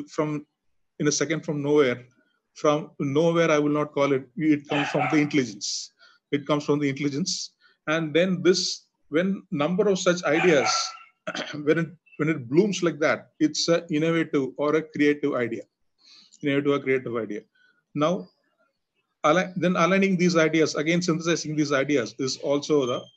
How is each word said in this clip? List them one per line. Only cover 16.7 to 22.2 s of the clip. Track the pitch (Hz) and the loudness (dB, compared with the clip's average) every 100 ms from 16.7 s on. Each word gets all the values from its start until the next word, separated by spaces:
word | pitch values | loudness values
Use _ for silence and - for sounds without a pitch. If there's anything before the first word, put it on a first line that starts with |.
or | 143 | 0
creative | 127 131 123 117 | 0 -2 -2 -6
idea. | 104 104 - _ _ _ _ | -6 -8 -12 _ _ _ _
Now, | 147 156 190 - _ _ _ _ _ _ _ _ _ | -2 0 -2 -6 _ _ _ _ _ _ _ _ _
ali-, | 151 170 185 170 | 2 2 0 -2
then | 170 180 | 0 2
aligning | 165 196 196 180 | 4 4 2 2
these | 175 160 | 2 4
ideas, | 156 160 147 147 | 4 4 2 0
again | 151 175 | 0 0
synthesizing | 180 156 160 156 151 151 | 0 0 0 -2 -2 -2
these | 143 | 0
ideas | 139 139 143 110 | 0 2 0 -2
is | - | -4